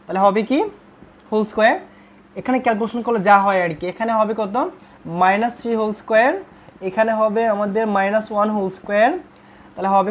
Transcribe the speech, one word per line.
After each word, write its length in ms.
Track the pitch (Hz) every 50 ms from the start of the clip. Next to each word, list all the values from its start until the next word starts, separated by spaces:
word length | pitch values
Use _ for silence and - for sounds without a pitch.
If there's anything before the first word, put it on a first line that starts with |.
| _
তাহলে 140 | - 175 190
হবে 220 | 196 202 190 220 214
কি? 200 | - 262 311 427 415 - - - - - - - - - - - -
হোল 140 | 220 214 214
স্কয়ার। 340 | 214 - 220 214 233 311 381 - - - - - - - - - _ -
এখানে 240 | 190 - - 254 254
ক্যালকুলেশন 420 | 254 240 220 202 226 208 - 240
করলে 180 | 220 240 240 214
যা 200 | 180 202 202 196
হয় 240 | 196 202 196 185 175
আর 100 | 170 156
কি, 140 | - 175
এখানে 240 | 180 175 - 226 226 226
হবে 200 | 220 214 208 226
কত? 320 | 220 214 190 202 254 311 370 - - - - - - -
মাইনাস 480 | 156 165 175 180 185 196 208 226 240 226 -
থ্রি 140 | - 233 226
হোল 180 | 220 214 214 208
স্কয়ার, 400 | - - - 220 220 240 277 339 392 370 - - - - - - -
এখানে 300 | 190 185 - 220 220 226 220
হবে 320 | 214 220 220 202 226 233
আমাদের 420 | 226 202 202 208 202 190 220 226
মাইনাস 440 | 214 202 196 196 196 208 220 214 -
ওয়ান 180 | 220 202 208 214
হোল 200 | 214 208 190 190
স্কয়ার, 420 | 190 - - 202 208 208 220 269 359 359 - - - - - - - - - - -
তাহলে 140 | - 180 196 196
হবে 140 | 196 190 202